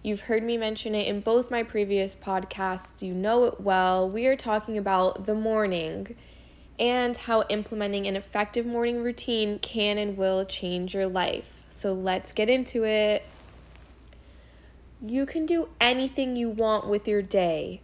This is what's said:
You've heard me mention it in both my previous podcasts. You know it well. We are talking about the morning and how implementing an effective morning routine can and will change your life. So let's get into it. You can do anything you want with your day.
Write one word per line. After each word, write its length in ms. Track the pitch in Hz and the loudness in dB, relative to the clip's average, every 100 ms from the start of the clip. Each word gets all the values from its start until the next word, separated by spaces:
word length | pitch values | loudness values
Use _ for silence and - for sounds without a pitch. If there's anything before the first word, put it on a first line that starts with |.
You've 200 | 208 202 | -4 -6
heard 200 | - 226 | 0 0
me 160 | 226 233 | 0 -2
mention 380 | 220 220 226 214 | -2 -4 -2 -2
it 100 | 202 | 0
in 140 | 202 | -2
both 320 | 226 233 247 | 2 2 2
my 100 | 240 | -2
previous 540 | 220 220 202 196 196 - | -2 -2 0 2 0 -4
podcasts. 880 | - 190 190 - 190 185 - - | -2 -2 -2 -4 -4 -4 -10 -10
You 100 | 185 | -6
know 300 | 180 202 240 | -2 2 4
it 180 | 240 - | 4 2
well. 480 | 202 185 185 185 185 | 2 4 6 4 2
We 160 | 208 254 | 2 2
are 100 | 269 | 2
talking 400 | 240 214 214 214 | 2 -2 0 -2
about 500 | 196 190 185 - 196 | 2 4 4 0 -2
the 100 | 214 | 0
morning 800 | 220 220 208 180 160 180 202 233 - - - - - - | 2 2 2 0 -4 -6 -10 -14 -20 -20 -20 -20 -20 -2
and 360 | 240 247 247 240 | 2 2 0 -2
how 280 | - 226 | 2 2
implementing 640 | - 208 208 220 202 202 196 | 2 -2 -2 -4 -2 -2 -2
an 80 | 196 | -4
effective 500 | - 208 208 240 233 | -4 -4 -2 -2 -2
morning 380 | 233 240 240 | 0 0 0
routine 560 | 240 233 - 226 214 208 | -4 -4 -2 0 0 -2
can 400 | - 226 208 208 | -4 -2 0 0
and 180 | 208 196 | -2 0
will 280 | 190 190 190 | 0 2 -2
change 500 | - 180 180 185 196 | -6 -4 -4 -4 -2
your 100 | 190 | -2
life. 640 | 185 180 - - - - | 0 -2 -4 -10 -20 -20
So 240 | - 202 | -6 -4
let's 380 | 185 185 185 190 | -2 0 -2 -2
get 180 | - 214 | -2 4
into 360 | 262 254 240 220 | 2 2 0 2
it. 380 | 214 214 208 - - - - - - - - - - - - - - - - - - | 2 2 2 -2 -20 -20 -20 -20 -20 -20 -20 -20 -20 -20 -20 -20 -20 -20 -20 -20 -14
You 280 | 220 254 277 | -4 0 0
can 180 | 330 311 | -2 2
do 240 | 339 - - | 2 0 -2
anything 560 | 240 254 262 269 254 247 | 0 0 -2 -2 -2 -2
you 140 | 233 | -2
want 380 | 214 220 214 202 | 0 2 2 0
with 200 | 202 214 | -2 0
your 140 | 208 | -2
day. 600 | 190 196 175 160 170 180 | 0 0 2 0 -4 -10